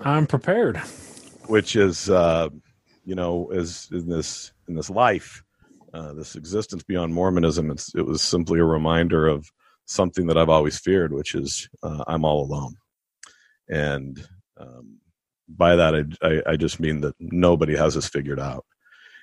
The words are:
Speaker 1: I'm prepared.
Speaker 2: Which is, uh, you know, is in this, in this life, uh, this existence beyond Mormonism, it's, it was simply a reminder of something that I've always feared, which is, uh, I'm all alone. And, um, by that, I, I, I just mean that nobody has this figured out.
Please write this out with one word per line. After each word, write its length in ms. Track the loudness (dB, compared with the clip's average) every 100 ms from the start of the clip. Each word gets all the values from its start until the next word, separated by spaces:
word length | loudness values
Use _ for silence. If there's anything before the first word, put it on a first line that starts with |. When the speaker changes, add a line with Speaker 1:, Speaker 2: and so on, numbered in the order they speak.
Speaker 1:
I'm 260 | 0 2 2
prepared. 500 | 0 0 0 0 -2 -8 -16 -20 -20 -20 -16 0
Speaker 2:
Which 280 | 2 4 4
is, 340 | 2 2 2
uh, 380 | 4 4 2 -2 -6 _ _ _ _ -10
you 100 | -4
know, 340 | -2 -4 -4
is 380 | -4 -4 -8 -10
in 160 | -8 -4
this, 440 | -4 -6 -10 -16 _ -10
in 80 | -10
this 140 | -4
life, 520 | 0 2 2 -6 -20 _ _ _ _ _
uh, 200 | -16 -14
this 220 | -14 -16 -16
existence 480 | -8 -6 -6 -10
beyond 300 | -6 -4 -2
Mormonism, 580 | 0 2 2 2 2 -2
it's, 240 | -6 -8 -4
it 100 | -2
was 160 | -2
simply 380 | -2 -2 2 2
a 60 | 4
reminder 600 | 2 2 2 2 2 2
of 220 | 0 -4 _ _ _ -6
something 420 | -2 0 0 0
that 100 | 2
I've 120 | 4
always 280 | 4 4 -2
feared, 340 | 0 2 2
which 200 | -4 -6
is, 340 | -6 -6 -8 -10 -12
uh, 220 | -10 -8 -4
I'm 160 | 0 2
all 180 | 2 -2
alone. 300 | -6 -8 -12 _ _ _ _ -20 _ _ _ -8
And, 560 | -4 -2 -4 -8 -14 -18 -20 _ -20
um, 420 | -20 -20 -20 -20 _ _ _ _ -10
by 260 | 2 6 6
that, 180 | 6 2
I, 320 | -2 -2 0
I, 140 | 0 0
I 20 | 0
just 220 | -2 -2
mean 220 | -2 -2
that 140 | -4 -8
nobody 560 | -6 2 4 4 2 2
has 200 | 0 0
this 120 | -4
figured 320 | -6 -6 -6
out. 260 | -8 -10 -14 _ _ _ -20 -20